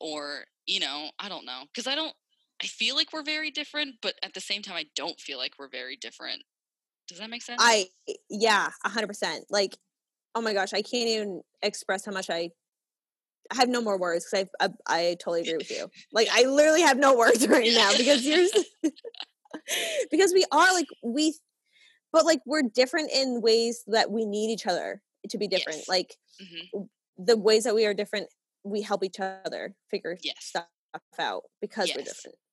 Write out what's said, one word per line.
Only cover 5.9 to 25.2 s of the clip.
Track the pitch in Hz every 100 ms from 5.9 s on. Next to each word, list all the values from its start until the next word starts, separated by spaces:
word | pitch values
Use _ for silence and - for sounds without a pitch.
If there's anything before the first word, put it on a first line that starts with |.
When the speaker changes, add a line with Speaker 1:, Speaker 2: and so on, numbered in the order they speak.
| 139
Speaker 1:
different. | 117 - 123 117 - _ _ _ _ _ -
Does | 180
that | 220
make | 240
sense? | 240 240
Speaker 2:
I, | 233 220 185 _ - - -
yeah, | 202 220 202 160 -
a | 208
hundred | 220 208
percent. | 208 185 151 -
Like, | 208 196 - _ _ _ _ _
oh | 226
my | 226
gosh, | 202 190
I | 202
can't | 208 240 233
even | 220 208 175 - -
express | 208 208 - 196
how | 214
much | 190 190
I, | 170 170 _ _ _ _ _ _ _ _ _ -
I | 247
have | 254
no | 247
more | 226 190
words | 180 170 -
'cause | 196 190 -
I, | 196
I, | - - 165 175
I | 175
totally | - 170
agree | 165 165
with | -
you. | - 190 -
Speaker 1:
<laughs> | -
Speaker 2:
Like, | 214 202
Speaker 1:
Yeah. |
Speaker 2:
I | 202
literally | 247 277 302 311
have | 320 262
no | 277 254
words | 233 226 233
<laughs> |
right | 277 226
Speaker 1:
Yeah. |
Speaker 2:
now | 233 202
because | 214 247 285 262
you're | 311
s-, | 359 427 320 _
Speaker 1:
<laughs> | 311 - 466 - - _ _ - - - 659
Speaker 2:
<laughs> | 622 381
because | 311 381
we | 370 359
are, | 294 370
like, | 370 311 -
we, | 240 247 311 294 _ _ _ _ _ _ _
but, | 320 311
like, | 320 -
we're | 311
different | 254 247 254 339 302
in | 262 269 240
ways | 220 226 233 226 -
that | 220 -
we | 214 220
need | 208 220
each | 220 214
other | 175 87 202 _ _